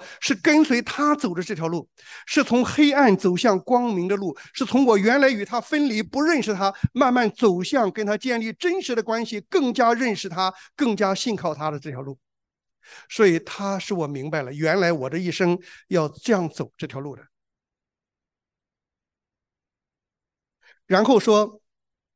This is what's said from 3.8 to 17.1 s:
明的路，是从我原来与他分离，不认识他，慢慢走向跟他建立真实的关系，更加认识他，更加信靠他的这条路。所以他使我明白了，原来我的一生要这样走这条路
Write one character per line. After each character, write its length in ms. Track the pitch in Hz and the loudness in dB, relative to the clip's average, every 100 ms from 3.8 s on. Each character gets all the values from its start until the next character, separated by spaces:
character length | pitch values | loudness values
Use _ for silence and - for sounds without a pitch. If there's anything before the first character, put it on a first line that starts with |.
| 240 | 0
明 140 | 190 180 | -2 -2
的 100 | 202 | -2
路， 200 | 190 - - | -4 -8 -16
是 100 | - | -8
从 220 | 254 254 254 | 0 2 4
我 100 | 202 | 4
原 240 | 208 277 | 4 4
来 80 | 269 | 2
与 160 | 220 | 2
他 160 | 202 240 | -4 -8
分 280 | - 302 285 | -4 -2 0
离， 140 | 214 | -2
不 200 | 185 269 | -4 0
认 200 | 311 311 | 2 2
识 120 | 220 | 0
他， 200 | 190 196 - - | -2 -2 -4 -8
慢 180 | 247 269 | 0 2
慢 180 | 247 220 | 2 0
走 320 | - 220 180 | 2 2 2
向 280 | 180 277 202 | 0 0 0
跟 160 | 220 208 | -2 -4
他 100 | 208 | -4
建 240 | 262 233 | -2 -4
立 120 | 226 | -6
真 280 | 196 359 370 | -4 -2 -2
实 140 | - | -2
的 80 | 233 | -4
关 220 | 226 226 | -2 -4
系， 160 | 220 208 | -4 -8
更 320 | - 370 254 | -2 0 0
加 200 | 247 233 | 2 2
认 220 | 233 254 | 2 0
识 140 | 190 196 | -4 -6
他， 260 | 165 185 - - | -4 -4 -6 -18
更 220 | - 262 202 | -4 -2 0
加 180 | 196 | 0
信 200 | 190 247 | 0 -4
靠 200 | 190 170 | -4 -4
他 160 | 143 156 | -4 -6
的 80 | 147 | -6
这 120 | 151 | -10
条 100 | 127 | -12
路。 180 | 135 135 _ _ _ _ _ _ _ - - | -12 -14 _ _ _ _ _ _ _ -20 -14
所 160 | - 202 | 2 4
以 100 | 165 | 4
他 360 | - - 196 196 | -4 -8 -6 -6
使 120 | - | -4
我 140 | 185 147 | -4 -4
明 240 | 143 143 | -6 -6
白 120 | 156 | -6
了， 100 | 127 | -6
原 260 | 147 156 185 | -2 0 2
来 140 | 175 | 2
我 180 | 160 131 | 0 -4
的 80 | 165 | -4
一 100 | 180 | -4
生 300 | 147 180 180 - - _ | 0 0 0 -6 -20 _
要 200 | 180 151 | -2 -2
这 240 | - - | -4 0
样 160 | 202 165 | 0 0
走 240 | - 139 _ | -6 -12 _
这 100 | 147 | -12
条 140 | 131 | -12
路 160 | 143 | -14